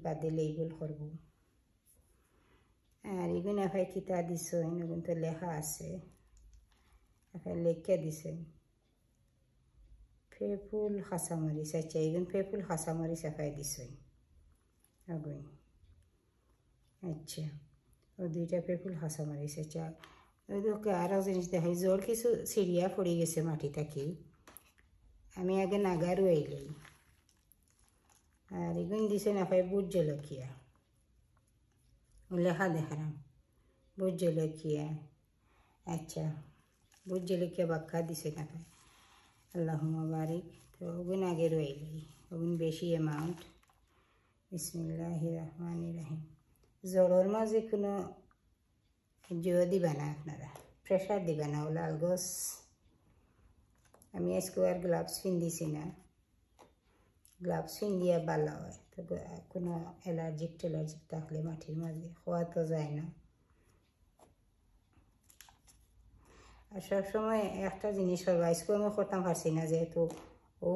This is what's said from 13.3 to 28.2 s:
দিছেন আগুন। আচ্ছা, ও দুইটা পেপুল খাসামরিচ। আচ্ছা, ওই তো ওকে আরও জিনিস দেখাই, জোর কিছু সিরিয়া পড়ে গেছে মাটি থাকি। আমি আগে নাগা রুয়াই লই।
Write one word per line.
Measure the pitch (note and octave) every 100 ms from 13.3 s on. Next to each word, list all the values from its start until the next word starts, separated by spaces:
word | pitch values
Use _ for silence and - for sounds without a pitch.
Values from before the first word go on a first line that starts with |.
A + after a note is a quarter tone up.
| D#3 D3
দিছেন | D3 - - B2 - - - _ - - _ _ _ _ _ F3+
আগুন। | D#3+ D3 C#3 - - _ _ - - _ _ _ _ _ _ _ _ _ _ F3+
আচ্ছা, | D#3 - - D#3 D3 - _ _ - _ -
ও | F3+
দুইটা | E3+ E3+ F3+
পেপুল | F3 F3 F#3+ E3
খাসামরিচ। | D#3 D3+ D3+ C#3+ D3 D#3
আচ্ছা, | D#3 E3 D#3+ D#3+ - - - _ -
ওই | G3+
তো | G#3+
ওকে | G#3 G#3+
আরও | F3+ F3 G3
জিনিস | F#3+ F#3 F3
দেখাই, | F3+ E3+ F3
জোর | F#3 F#3+
কিছু | G3+ A3+ A#3+ A3+ -
সিরিয়া | A3 F3+ F3 F#3 B3+
পড়ে | F3+ E3+
গেছে | E3 D#3+
মাটি | D#3+ D3+ D3
থাকি। | D3+ D3+ C#3+ C#3+ F#3 - - - - - _ - _ - - - F#3
আমি | F3+ F#3+
আগে | F#3+ G3+
নাগা | G3 E3+ F3
রুয়াই | F3+ F#3+ D#3 C#3
লই। | C#3+ - - - - _ _ _ _ _ _ _ _ _ _ _ _